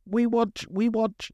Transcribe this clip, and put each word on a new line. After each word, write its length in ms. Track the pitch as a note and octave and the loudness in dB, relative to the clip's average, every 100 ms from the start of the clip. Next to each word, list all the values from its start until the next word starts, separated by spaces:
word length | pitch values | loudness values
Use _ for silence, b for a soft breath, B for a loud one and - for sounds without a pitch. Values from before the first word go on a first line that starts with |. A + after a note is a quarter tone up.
We 220 | - G#3 A#3+ | -2 0 2
watch, 400 | A#3 A#3 - - | 2 0 -2 -10
we 200 | F#3 A#3 | -2 0
watch. 440 | A3 A3 G#3 - | 2 -2 -2 -16